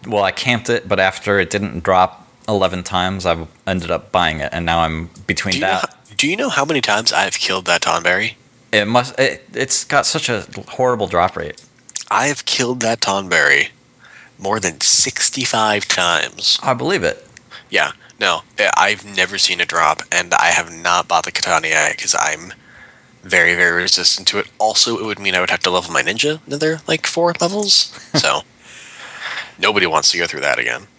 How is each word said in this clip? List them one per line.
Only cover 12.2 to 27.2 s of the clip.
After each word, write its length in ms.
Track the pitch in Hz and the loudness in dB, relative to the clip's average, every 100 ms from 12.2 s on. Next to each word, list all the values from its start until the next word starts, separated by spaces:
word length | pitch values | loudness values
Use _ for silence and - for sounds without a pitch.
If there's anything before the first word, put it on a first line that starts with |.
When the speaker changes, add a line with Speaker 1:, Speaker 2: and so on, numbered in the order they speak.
| 135 | 0
Speaker 2:
have 180 | 143 - | -2 -4
killed 360 | - 120 127 | -2 -2 0
that 180 | 113 110 | -2 0
Tonberry 680 | - 98 95 85 73 71 73 - _ _ - - - _ | 0 -2 0 2 4 2 0 -6 _ _ -20 -20 -20 _
more 220 | 98 110 | -4 -2
than 200 | 92 73 | -2 0
sixty-five 1040 | - - - - - - 127 117 110 104 - | 2 2 2 0 0 0 -2 2 2 2 0
times. 720 | - 87 85 - - - - | 0 2 2 0 -4 0 0
Speaker 1:
I 120 | - | 0
believe 300 | 123 135 190 | -2 0 0
it. 220 | 85 - - - _ - - | 0 -4 -12 -20 _ -20 -2
Speaker 2:
Yeah, 240 | 95 73 - - - | 0 0 -4 -20 -4
no, 240 | 98 82 - - | -2 -2 -4 0
I, 100 | 101 - | 2 4
I've 260 | 98 104 101 | 2 2 -4
never 320 | 101 90 101 | -4 -2 0
seen 200 | - 90 | -2 0
it 80 | 87 | -2
drop, 320 | 170 160 156 - | 2 2 2 -2
and 220 | 170 87 - | -4 0 2
I 120 | 85 | 4
have 240 | 82 85 | 2 -2
not 360 | 82 87 87 82 | -4 0 0 2
bought 160 | 85 82 | 0 0
the 60 | |
katana 360 | - - 82 80 | -4 0 0 2
yet 280 | 80 - - | 0 0 -2
'cause 160 | - - | -2 0
I'm 360 | 151 156 170 - - - - - _ _ | 0 -4 -10 -18 -20 -20 -20 -20 _ _
very, 320 | - 92 85 87 | -2 2 4 4
very 260 | 87 85 | 2 2
resistant 460 | 87 - 87 - 95 | 0 2 2 0 -2
to 80 | 101 | -2
it. 80 | - _ | -6 _
Also, 400 | 107 107 - 113 | 0 2 0 0
it 60 | 110 | -4
would 140 | 101 | -4
mean 140 | 101 | 0
I 60 | 92 | 0
would 100 | 90 | 0
have 120 | 87 | 0
to 100 | 92 | 0
level 200 | 90 98 | 0 0
my 120 | 127 | -2
ninja 420 | 143 113 143 156 - | -2 -2 -2 -4 -8
another, 340 | 143 156 160 - | -4 -2 -2 -4
like, 200 | 160 - | -4 -2
four 260 | - | 0